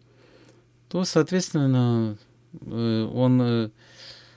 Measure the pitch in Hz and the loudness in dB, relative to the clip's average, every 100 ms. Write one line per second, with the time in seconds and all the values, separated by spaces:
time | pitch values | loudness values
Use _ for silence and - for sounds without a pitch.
0 | _ _ _ - - - _ _ - 170 | _ _ _ -20 -20 -20 _ _ -8 -4
1 | 185 165 151 185 175 160 139 127 120 117 | 0 0 0 0 -2 0 2 2 2 2
2 | 110 107 _ _ _ 165 - 110 117 110 | -2 -6 _ _ _ -18 -10 -4 -2 -2
3 | 110 120 127 127 120 117 110 - - - | -2 0 2 4 2 0 -2 -8 -20 -20
4 | - - - | -20 -20 -20